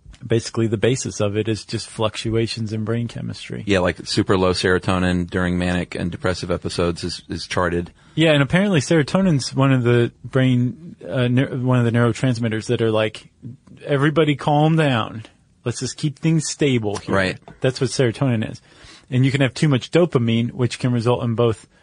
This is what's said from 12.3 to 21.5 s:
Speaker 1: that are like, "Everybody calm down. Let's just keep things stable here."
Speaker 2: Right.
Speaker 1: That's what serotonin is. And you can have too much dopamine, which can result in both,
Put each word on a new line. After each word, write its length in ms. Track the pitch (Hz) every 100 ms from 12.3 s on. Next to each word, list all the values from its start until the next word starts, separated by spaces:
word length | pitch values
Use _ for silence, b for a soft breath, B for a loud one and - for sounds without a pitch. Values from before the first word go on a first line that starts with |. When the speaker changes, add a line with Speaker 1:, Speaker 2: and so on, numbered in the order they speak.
| 113 117 110 -
Speaker 1:
that 140 | 117
are 100 | 113
like, 400 | 107 110 - - _ 117 - _ -
"Everybody 520 | - 143 156 156 151 139
calm 400 | - 147 156 160
down. 460 | 147 117 - 113 - _ _ _ 120
Let's 140 | -
just 180 | 127 -
keep 220 | 156 -
things 280 | 165 160 -
stable 500 | - 147 123 104 101
here." 180 | - 98
Speaker 2:
Right. 240 | 92 - - -
Speaker 1:
That's 220 | 131 127
what 80 | 127
serotonin 600 | - 123 - 131 113 -
is. 120 | - B B B B B
And 160 | 127 131
you 60 |
can 100 | 127
have 120 | 131
too 140 | - 156
much 240 | 127 -
dopamine, 600 | 165 175 131 117 113 120
which 280 | - 123 -
can 140 | 127
result 300 | 120 113 120
in 120 | 120 110
both, 320 | 120